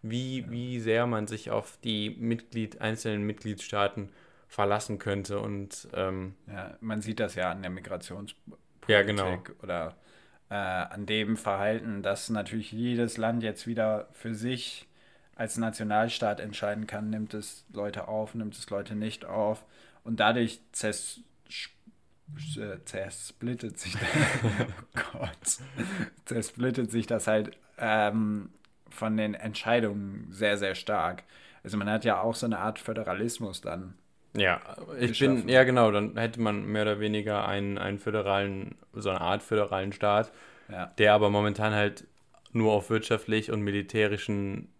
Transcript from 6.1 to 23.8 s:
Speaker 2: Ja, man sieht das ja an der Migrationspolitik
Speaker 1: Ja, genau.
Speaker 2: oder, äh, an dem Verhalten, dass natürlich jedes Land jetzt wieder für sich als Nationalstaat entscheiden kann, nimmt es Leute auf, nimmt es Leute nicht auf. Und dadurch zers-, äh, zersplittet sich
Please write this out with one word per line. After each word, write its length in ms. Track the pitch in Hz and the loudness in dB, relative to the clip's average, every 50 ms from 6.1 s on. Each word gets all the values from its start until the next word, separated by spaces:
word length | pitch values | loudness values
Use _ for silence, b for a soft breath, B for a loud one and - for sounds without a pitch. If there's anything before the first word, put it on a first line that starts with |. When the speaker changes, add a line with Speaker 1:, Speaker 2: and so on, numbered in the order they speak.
| 95 95 92 95 98 _ _ | -2 -4 -8 -10 -12 _ _
Speaker 2:
Ja, 320 | - 104 98 95 - - - | -14 -12 -12 -12 -12 -14 -10
man 220 | - 110 107 107 | -6 -6 -4 -4
sieht 180 | 101 107 107 107 | -4 -6 -4 -2
das 140 | 110 101 - | -4 -4 -2
ja 160 | 98 92 90 | -2 -2 -2
an 100 | 85 98 | -2 -4
der 80 | 95 90 | -6 -8
Migrationspolitik 840 | 92 92 85 - 98 87 - - - 101 101 104 - _ _ - - _ _ _ _ _ - - | -8 -8 -8 -8 -8 -8 -8 -10 -12 -12 -12 -14 -16 _ _ -20 -20 _ _ _ _ _ 2 6
Speaker 1:
Ja, 140 | 110 101 | 6 6
genau. 400 | 98 101 104 101 95 92 90 90 - - - _ | 8 6 2 0 0 0 -2 -4 -6 -12 -16 _
Speaker 2:
oder, 340 | - 92 87 87 80 80 - b b b b b b b b b _ _ | -8 -6 -4 -4 -4 -6 -8 b b b b b b b b b _ _
äh, 60 | 101 | -6
an 520 | 101 98 92 92 92 87 - - 104 104 | -4 -2 -2 -2 -2 -4 -4 -6 -10 -4
dem 300 | - 110 110 107 104 113 | -2 0 0 2 0 0
Verhalten, 680 | 107 - 107 98 98 101 107 110 113 - 113 104 101 95 | 0 0 0 0 2 2 0 0 0 -2 -6 -6 -4 -2
dass 260 | 98 101 - - - | -2 -2 -2 -2 -4
natürlich 400 | 113 107 101 - 113 110 107 - | -2 -2 -2 -4 -6 -6 -6 -6
jedes 460 | 107 110 120 123 123 117 120 113 - | -6 -4 -2 0 2 2 0 0 0
Land 260 | 113 110 113 117 117 | 0 0 0 0 0
jetzt 240 | 113 110 107 - - | -2 -2 -4 -4 -6
wieder 400 | 117 117 113 110 110 107 107 101 - | -4 0 2 2 2 2 0 -2 -8
für 200 | - - - 120 113 | -16 -12 -8 -8 -6
sich 500 | 104 113 123 131 120 - - - - - b b b b b b b b b b | -4 -2 -2 -2 -2 -4 -8 -10 -12 -16 b b b b b b b b b b
als 240 | - 117 107 - 117 | -6 -6 -4 -2 -2
Nationalstaat 800 | 113 113 107 - 110 107 104 107 113 117 113 - 120 104 104 - | -2 -2 -2 -2 -2 2 4 4 4 4 2 0 0 0 0 0
entscheiden 480 | 90 107 101 - - 101 104 107 107 | -4 -8 -6 -4 -2 -2 -2 -2 -4
kann, 240 | 107 - 107 107 107 | -6 -6 -6 -4 -2
nimmt 240 | 107 110 107 104 - | -2 -2 -4 -4 -6
es 320 | 107 104 - - - - _ | -8 -8 -8 -12 -14 -18 _
Leute 340 | - 101 101 104 95 104 90 | -8 -4 -4 -4 -4 -6 -6
auf, 300 | - 107 107 110 107 - | -4 -2 -2 -2 -2 -4
nimmt 200 | 117 110 107 104 | -6 -6 -6 -8
es 140 | - - - | -10 -8 -4
Leute 240 | 104 101 101 85 107 | -4 -4 -4 -2 -4
nicht 300 | 107 107 110 110 - - | -4 -2 -4 -4 -6 -8
auf. 400 | - 95 - 104 104 110 - - b b b b b b b b | -4 -2 0 2 2 0 -2 -6 b b b b b b b b
Und 160 | 117 113 104 | -6 0 4
dadurch 400 | 107 107 117 123 117 107 - - - _ | 4 4 6 4 2 0 -2 -8 -18 _
zers-, 500 | - - - 107 104 - - - - - 240 _ _ _ _ - - - - - _ _ _ - _ _ _ _ _ _ _ - 147 - 147 156 151 - | -8 -4 -2 -2 -2 -4 -8 -10 -12 -14 -18 _ _ _ _ -14 -12 -12 -12 -12 _ _ _ -20 _ _ _ _ _ _ _ -16 -12 -10 -8 -8 -6 -6
äh, 200 | 107 104 95 95 - | -6 -8 -8 -10 -12
zersplittet 920 | - - 98 95 95 - - - - - _ 107 120 123 117 - 110 - | -8 -6 -6 -6 -6 -8 -10 -12 -14 -12 _ -6 -4 -4 -4 -6 -8 -8
sich 140 | - | -8